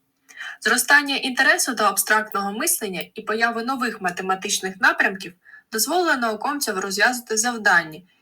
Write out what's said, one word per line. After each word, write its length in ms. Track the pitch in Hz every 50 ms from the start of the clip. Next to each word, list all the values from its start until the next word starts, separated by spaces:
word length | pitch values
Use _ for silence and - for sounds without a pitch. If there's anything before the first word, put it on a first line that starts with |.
| _ _ _ _ _ - - - - - - -
Зростання 560 | - 220 226 247 - - - - 285 277 269
інтересу 580 | - - 262 247 - 269 285 330 349 - - 240
до 100 | 214 214
абстрактного 680 | 202 - - - - 220 214 214 208 - 202 202 202
мислення 520 | 208 226 302 339 - - 233 202 185 175 180 - _
і 80 | -
появи 400 | 196 202 214 226 233 233 226 226
нових 380 | 226 247 269 254 262 240 - -
математичних 720 | 190 175 175 - 190 190 190 185 - 208 - - 185 190 190 -
напрямків 520 | - 254 - - - 214 196 190 - 175 - _ _ - - - _ _
дозволили 440 | - 220 214 269 320 359 359 320 294
науковцям 600 | 262 240 226 214 214 - 262 294 285 - - 202 190
розв'язувати 580 | 190 196 190 202 208 240 247 240 233 - 220
завдання, 640 | 220 220 247 240 226 208 240 180 170 165 156 156 165 - _ _ _